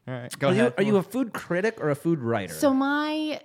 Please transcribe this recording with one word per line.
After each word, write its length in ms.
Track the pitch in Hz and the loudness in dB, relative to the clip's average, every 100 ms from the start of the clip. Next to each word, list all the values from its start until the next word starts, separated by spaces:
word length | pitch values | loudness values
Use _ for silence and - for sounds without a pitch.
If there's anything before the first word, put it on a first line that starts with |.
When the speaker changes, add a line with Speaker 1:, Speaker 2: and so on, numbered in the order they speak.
| - | -10
Speaker 1:
All 60 | |
right, 240 | 127 120 - | -10 -10 -2
go 100 | 139 | 2
Speaker 2:
Are 40 | |
you, 60 | 131 | 4
Speaker 1:
ahead. 140 | 240 - | 2 2
Speaker 2:
are 40 | |
you 120 | 208 202 | 2 2
a 40 | |
food 300 | 170 247 247 | 0 -4 -4
critic 480 | - - 175 214 220 | -6 -4 0 0 -2
or 100 | 151 | -2
a 60 | 143 | 0
food 240 | 170 165 | 0 0
writer? 320 | 117 113 92 | 0 -2 -2
Speaker 3:
So 180 | 82 294 | 2 2
my, 680 | 262 269 294 302 311 311 - | 4 2 0 -2 -2 -4 -6